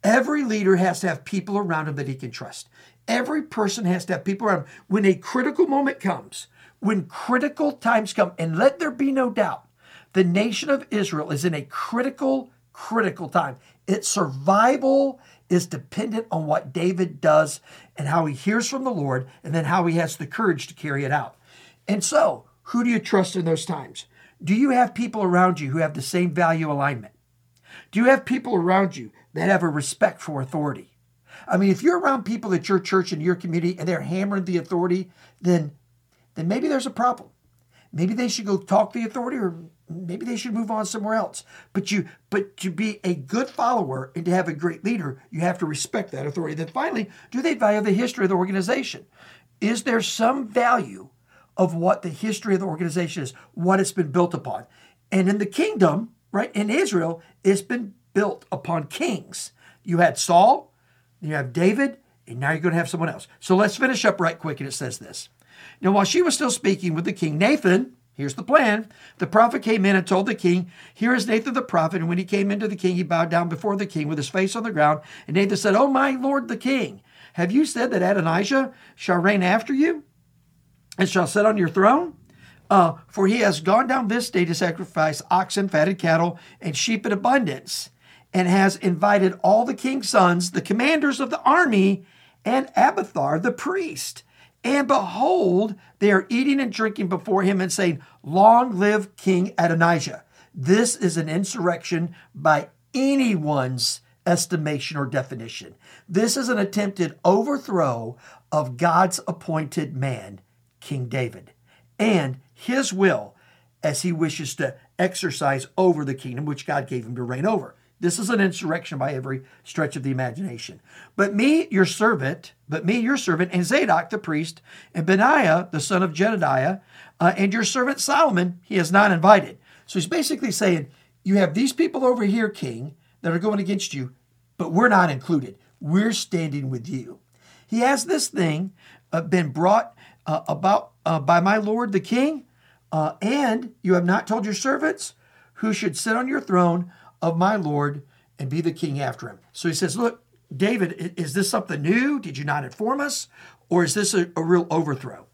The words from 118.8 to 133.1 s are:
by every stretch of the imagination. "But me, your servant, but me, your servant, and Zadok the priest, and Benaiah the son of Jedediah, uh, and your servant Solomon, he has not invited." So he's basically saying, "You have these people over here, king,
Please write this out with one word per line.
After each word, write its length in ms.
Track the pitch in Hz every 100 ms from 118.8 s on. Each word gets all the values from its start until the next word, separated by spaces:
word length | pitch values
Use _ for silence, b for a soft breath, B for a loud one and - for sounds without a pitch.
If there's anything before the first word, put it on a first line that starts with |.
| - 139
by 160 | 135
every 280 | 135 135 131 b b
stretch 320 | - - 151 147
of 60 |
the 80 | 131
imagination. 720 | 131 127 123 190 117 - - B B B -
"But 180 | 202
me, 320 | 208 262 320 -
your 160 | 190 185
servant, 640 | - 220 185 131 165 - _ -
but 160 | 156
me, 140 | 170 240
your 180 | 226 277
servant, 360 | - 160 180
and 100 | 180
Zadok 460 | 175 277 226 165 170
the 80 | 214
priest, 420 | 165 151 160 - B B B
and 140 | 170 160
Benaiah 640 | 190 240 302 190 165 185
the 100 | 156
son 220 | - 185
of 100 | 185
Jedediah, 680 | 151 208 214 151 135 139 196 B B B B
uh, 140 | 175 190
and 160 | 196
your 100 | 214
servant 340 | - 269 208 180
Solomon, 640 | - 277 320 180 180 175
he 140 | _ 196
has 160 | 160
not 200 | 196 208
invited." 440 | 185 185 202 - - b b b
So 120 | 185
he's 80 | 165
basically 440 | 339 - 294 254
saying, 380 | - 202 165 139 b b b
"You 120 | 185 202
have 180 | 180
these 180 | 165 262
people 320 | - 359 277
over 200 | 254 247
here, 260 | 202 226 220
king, 460 | - 135 113 143 - _